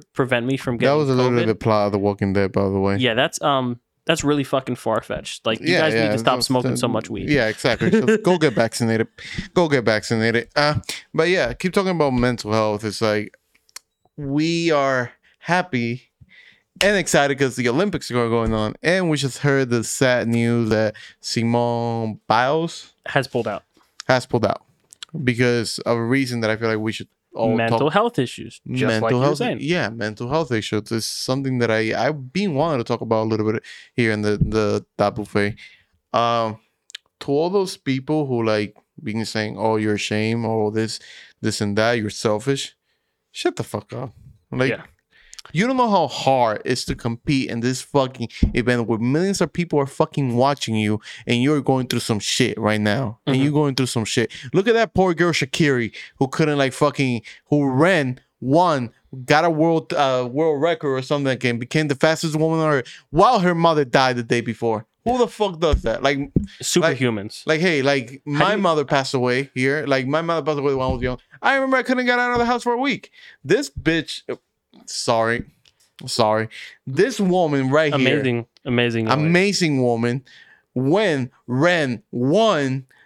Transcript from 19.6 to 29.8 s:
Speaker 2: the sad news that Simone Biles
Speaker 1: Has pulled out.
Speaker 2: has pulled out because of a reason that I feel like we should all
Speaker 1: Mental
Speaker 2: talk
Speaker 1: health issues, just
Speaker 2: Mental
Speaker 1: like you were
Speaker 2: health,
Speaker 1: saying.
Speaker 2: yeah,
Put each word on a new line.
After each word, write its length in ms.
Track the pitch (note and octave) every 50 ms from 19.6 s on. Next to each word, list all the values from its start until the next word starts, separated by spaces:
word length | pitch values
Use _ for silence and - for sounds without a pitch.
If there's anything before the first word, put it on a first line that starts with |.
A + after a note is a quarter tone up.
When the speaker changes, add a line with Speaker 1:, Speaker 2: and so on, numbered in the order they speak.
| C3+ B2
Speaker 2:
the 140 | A#2+ A#2 A2
sad 420 | - - - C3+ B2+ B2 A#2+ G#2 A2+
news 420 | A#2 A#2 A#2 A#2 A#2 A#2 A#2 A2
that 240 | A2 G#2+ A2 G#2+ G#2+ - - - - _
Simone 1000 | - - - A#2+ A2+ A#2 A#2 A#2+ A#2+ A#2+ A#2 A#2 A#2 A#2 A#2 A2+ A2+ A2 G#2+ - _
Biles 640 | - G#2+ A2+ B2 C3 D3 D#3+ E3 F3 - - - - _ _ -
Speaker 1:
Has 220 | - - C#3+ B2+ -
pulled 180 | - B2+ A2+ A2
out. 140 | G2+ - - _ _ _ _ _ _ - - -
Speaker 2:
has 180 | C3 B2+ -
pulled 180 | - - A#2+ A2
out 180 | G2 - - - _ _ _ _ _ - _ - - - D#3+ C3
because 540 | B2 A#2+ A2+ B2+ B2 A#2+ A#2 A2 F#2+ - -
of 160 | - - A#2 A#2
a 40 | A#2
reason 360 | A2+ B2+ C3+ C3+ B2 B2 A#2+
that 100 | A2+ G#2+
I 60 | A2
feel 120 | G#2+ A#2 A2+
like 100 | A2 G#2+
we 140 | A2 A2 G2+
should 160 | - G2 - _ _ _ _ -
all 220 | - A2+ A#2 A#2
Speaker 1:
Mental 240 | A#2 A2+ A2+ A#2 A2+
Speaker 2:
talk 140 | C3 D3+ -
Speaker 1:
health 260 | G3+ A3+ A#3+ - -
issues, 420 | C3 A#2 - - - - - - - -
just 180 | B2 B2+ - -
Speaker 2:
Mental 120 | A2+ A2 A2
Speaker 1:
like 80 | A2+ B2
you 40 | B2
were 40 | C3
Speaker 2:
health, 140 | C#3+ D3+ D3
Speaker 1:
saying. 200 | A#3+ B3 E3 -
Speaker 2:
yeah, 280 | - C#3+ F3 F3+